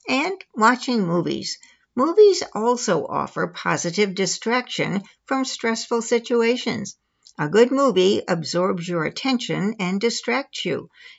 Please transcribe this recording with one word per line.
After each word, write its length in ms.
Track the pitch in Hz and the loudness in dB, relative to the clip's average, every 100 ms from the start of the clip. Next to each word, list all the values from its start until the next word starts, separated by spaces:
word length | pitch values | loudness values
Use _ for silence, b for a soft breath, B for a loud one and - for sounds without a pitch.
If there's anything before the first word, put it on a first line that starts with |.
| 466 | -4
And 280 | 262 339 381 - - | -2 -2 -6 -8 2
watching 500 | 226 247 - 240 175 | 2 2 0 0 0
movies. 520 | 175 - 135 - - b b b 247 | 0 0 -4 -6 -12 b b b 0
Movies 460 | 294 381 415 349 - - | 2 8 8 6 -2 -2
also 500 | 233 233 226 165 - | 0 0 0 0 -2
offer 400 | 143 143 165 170 | -4 -4 -4 -6
positive 680 | - 175 165 170 170 208 185 | -4 -4 -2 -2 0 0 0
distraction 880 | 190 - 226 247 240 - 151 190 196 B - | -2 -2 -2 -2 -2 -4 -4 -4 -6 B -4
from 180 | 269 262 | -4 -4
stressful 560 | - 226 226 - 233 | -4 -4 -4 -2 -4
situations. 960 | 226 240 233 233 226 247 - 214 196 - _ _ - - | 0 0 2 2 2 0 -2 -6 -8 -14 _ _ -16 -6
A 100 | 151 | 2
good 240 | 196 247 | 4 4
movie 520 | 269 277 185 185 214 - | 4 2 4 4 2 0
absorbs 600 | 208 143 175 190 185 170 | -4 -2 -2 0 -2 -4
your 160 | 170 151 | -2 -2
attention 680 | - 262 240 - 160 196 226 | -4 -2 -2 -2 -2 -2 -2
and 220 | 180 196 | -4 0
distracts 640 | 233 226 - 247 277 - 180 | -2 -2 -4 -4 -4 -6 -4
you. 240 | 135 - B B | -4 -8 B B